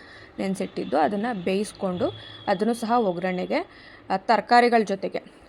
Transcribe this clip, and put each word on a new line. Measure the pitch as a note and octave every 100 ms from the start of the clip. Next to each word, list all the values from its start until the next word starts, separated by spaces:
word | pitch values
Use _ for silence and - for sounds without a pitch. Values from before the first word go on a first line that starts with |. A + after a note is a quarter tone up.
| - - - -
ನೆನೆಸಿಟ್ಟಿದ್ದು, | G3 F#3+ F#3 - F#3+ C4
ಅದನ್ನು | C#4 G3+ A#3+ G3+
ಬೇಯಿಸ್ಕೊಂಡು | F3 G3 G#3 - F#3+ F3+ D4+ - - - -
ಅದನ್ನು | F#3+ G#3+
ಸಹ | A#3 A3 A#3+
ಒಗ್ಗರಣೆಗೆ, | G3+ F3 F#3 F3+ F#3 C4 G4 - - - -
ಆ, | F#3+
ತರಕಾರಿಗಳ | - G#3+ G#3+ A#3+ A#3+ A#3
ಜೊತೆಗೆ | G3+ G3 F3+ - - -